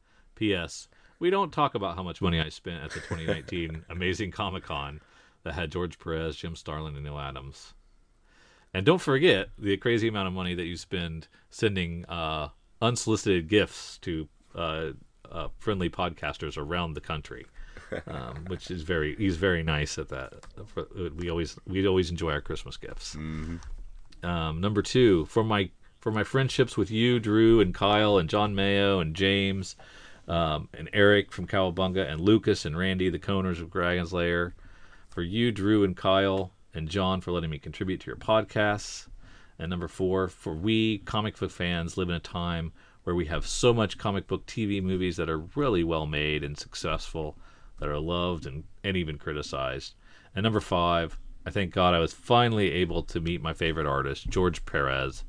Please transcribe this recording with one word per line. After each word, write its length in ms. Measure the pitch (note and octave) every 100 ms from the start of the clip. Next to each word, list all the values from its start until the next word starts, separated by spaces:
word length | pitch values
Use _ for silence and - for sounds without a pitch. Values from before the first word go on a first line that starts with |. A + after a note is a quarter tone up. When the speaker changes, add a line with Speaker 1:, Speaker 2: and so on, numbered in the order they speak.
| _ _ _ -
Speaker 1:
P 180 | A2
S, 360 | F#2 D#2+ - - _ - _
we 100 | E3+
don't 220 | G3 F3+
talk 240 | D3+ C#3+ A2+
about 200 | G2 E2+
how 80 |
much 180 | F2+ D#2+
money 180 | F#2+ E2+
I 80 | D#2+
spent 340 | - - E2+
at 80 | D2+
the 80 | -
twenty 260 | - F2 D#2+
nineteen 580 | E2 - F2+ E2 D#2+ -
Speaker 2:
<laughs> 40 |
Speaker 1:
Amazing 420 | F2 F2+ F2+ G2
Comic 320 | - G2+ F#2
Con 360 | - D2+ C#2+ D2 - _ _ _
that 100 | E2+ D#2
had 160 | E2
George 260 | F2 F2 -
Perez, 380 | - D#2+ D#2+ D2
Jim 200 | E2+ E2
Starlin, 400 | - D2+ D#2 C#2+
and 80 |
Neil 140 | D2 D2
Adams. 540 | C#2 C2+ C2+ - - - _ _ _ _ _ _ _ _ _
And 120 | F#2 G2
don't 160 | F3
forget 480 | - C3+ E3+ G2+ G2 -
the 180 | G#2 G2
crazy 300 | B2 A#2 A2+
amount 200 | G#2+ F#2+
of 60 |
money 220 | F#2 F2+ F2+
that 100 | E2+
you 120 | E2+
spend 500 | - F#2 E2+ D#2+ - _ _
sending, 560 | - A2 F#2+ E2+ E2+ F2
uh, 440 | E2+ D#2+ D#2 D2 - _ -
unsolicited 680 | A2+ G#2+ - A2 G#2+ F#2 D#2+
gifts 480 | G#2 F2 - - -
to, 280 | - E2 D2+ _ _ F2
uh, 360 | E2 D#2+ D#2+ - - _ -
uh, 160 | E2+ D2+ -
friendly 320 | - G2 F2
podcasters 680 | - F2+ D#2 D2 C#2+ D#2 D#2
around 360 | D2 F2 E2+
the 80 | D2+
country, 440 | - D#2 - - - - - - - - -
um, 380 | C2+ B1 C2 F2
Speaker 2:
<laughs> 20 |
Speaker 1:
which 220 | F2+ -
is 120 | F2+
very, 320 | D#2+ E2+ D2+ D2
he's 180 | G2+ E2
very 280 | F#2+ F2
nice 340 | D#2+ D2+ D2+ -
at 120 | C#2+
that. 240 | C2+ C2 - - - G2 - - G2 E2+ D2+
We 140 | F2
always, 280 | E2+ D#2 - -
we 180 | F#2+ G2
always 220 | F#2 E2+
enjoy 200 | E2+ D#2+
our 100 | D2
Christmas 360 | - D2 - -
gifts. 380 | - - - D2+
Speaker 2:
Mm-hmm. 1120 | D#2 D#2 D#2+ E2+ - - - - - - F2
Speaker 1:
Um, 360 | F2 D#2+ D#2
number 200 | G2 G#2
two, 440 | F#2+ C3 A#2+ F2+ D2
for 180 | -
my, 280 | A2 G#2 F#2 - - -
for 120 | A#2+
my 120 | G#2+
friendships 540 | G2+ C3+ C3 - B2 -
with 120 | G2
you, 280 | A2 A#2+ B2
Drew, 400 | A2 A2 A2+ A2+
and 120 | F#2
Kyle, 440 | F2 G2+ G#2 G#2+ G2+
and 120 | D#2
John 260 | G#2 G#2 G2
Mayo, 440 | G2 G2 G2+ F#2+
and 140 | D#2+ D#2+
James, 600 | G2 G2 G2 F#2+ F#2 - - - - - -
um, 420 | E2+ D#2+ D2+ -
and 160 | - D#2+
Eric 380 | G#2 G2+ G2+ G2
from 140 | - F2
Cowabunga, 600 | G2+ F#2 F2+ F#2 F#2 D#2+
and 120 | D#2
Lucas 420 | F#2 A2 A2 G2 E2
and 120 | D#2
Randy, 320 | F#2 F#2 F#2
the 100 | E2+
co-owners 400 | - G2 F#2 E2+
of 120 | E2
Dragon's 420 | F#2 F2 F2+ E2
Lair. 420 | F2 F2 F2 F2 - - - - - -
For 120 | -
you, 300 | E2+ G#2+ A#2+
Drew, 320 | G#2 G2 G#2+
and 120 | G2 F2
Kyle, 560 | G2 F#2+ G2 F#2+ F#2 - -
and 160 | - D#2
John, 320 | G2 F#2 F#2+
for 100 | F2+
letting 200 | F2 E2
me 80 | D2
contribute 400 | D#2+ D2+ F#2+ F#2
to 60 | -
your 80 | A#1
podcasts. 920 | - A2 G2+ A2 G#2 G#2 - - - - - - - -
And 100 | E2
number 180 | F2+ E2+
four, 400 | - F#2 F#2 F#2
for 280 | - - D#2+
we 420 | G2+ A2 A2 G#2
comic 380 | - G#2+ G#2+ -
book 140 | F#2+
fans 460 | - F2 E2+ E2 -
live 120 | F2+
in 60 | E2+
a 40 |
time 540 | - F2+ F2 E2+ E2 - - -
where 120 | - F2
we 100 | D#2+
have 200 | D#2+ -
so 280 | - B2
much 240 | A#2 G#2 -
comic 300 | A2 G2 -
book 180 | F#2 -
T 200 | - G#2
V 160 | G2+
movies 360 | F#2 F#2 F#2 F2
that 120 | D#2+
are 160 | D#2+ E2 C#3+
really 280 | C#3+ F#2+
well 220 | E2 E2 D2+
made 380 | D2+ D2+ D2+
and 140 | D2 D2
successful, 800 | - - E2+ D#2 - E2 D2+ - - - - -
that 100 | C#2+
are 100 | D2+
loved 460 | D#2 F2 F2+ E2+ C#2+
and, 180 | C#2 - -
and 120 | G2+ F#2
even 200 | D#2+ D2
criticized. 760 | - D2 C#2+ C2+ C2 C2 - - - - - -
And 80 |
number 180 | A2 A2
five, 560 | - F2+ F2 E2+ E2 - - - -
I 40 |
thank 220 | G2+ F#2
God 200 | G2 F2+
I 60 | F2
was 140 | E2
finally 580 | - - A#2+ A#2+ A2 F#2+
able 320 | E2 F2 E2+
to 160 | - F2
meet 220 | D#2+ F2
my 120 | D#2
favorite 340 | D#2 E2 D#2+ D2+
artist, 420 | C#2 C2+ C#2 -
George 360 | F#2+ F#2 D#2+ -
Perez 580 | D#2 C#2 C2+ C2+ C2